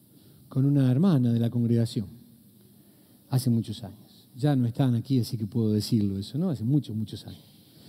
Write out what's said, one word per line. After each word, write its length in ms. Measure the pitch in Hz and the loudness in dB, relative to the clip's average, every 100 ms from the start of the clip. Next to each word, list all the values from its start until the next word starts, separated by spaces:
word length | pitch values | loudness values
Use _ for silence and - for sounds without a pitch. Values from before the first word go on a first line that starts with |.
| _ - - - - | _ -20 -20 -20 -8
con 160 | 131 135 | 0 2
una 240 | 143 131 | 4 4
hermana 400 | 127 196 147 123 | 4 4 4 2
de 80 | 117 | 2
la 100 | 117 | 0
congregación, 580 | 120 117 117 117 - 95 - - - - - - - - _ _ - - | 0 2 2 0 -2 -8 -12 -20 -20 -20 -20 -20 -20 -20 _ _ -20 -4
hace 200 | 131 123 | -2 2
muchos 340 | 117 107 104 | 0 -2 -8
años. 440 | 95 95 - - _ 127 | -12 -16 -20 -20 _ -4
Ya 200 | 143 135 | 0 2
no 100 | 120 | 0
están 300 | 117 135 117 | 0 0 0
aquí, 240 | - 135 | 0 0
así 180 | 110 117 | 0 -4
que 100 | 107 | -4
puedo 240 | 117 110 | -2 0
decirlo 460 | 107 101 117 101 98 | 0 2 0 0 -2
eso, 200 | 98 139 | -6 -4
¿no? 120 | 185 | -4
Hace 140 | 117 | -4
muchos, 320 | 110 147 143 110 | 0 0 -2 -8
muchos 300 | 107 104 - | -8 -10 -14
años". 160 | 92 - - - - | -18 -20 -20 -20 -20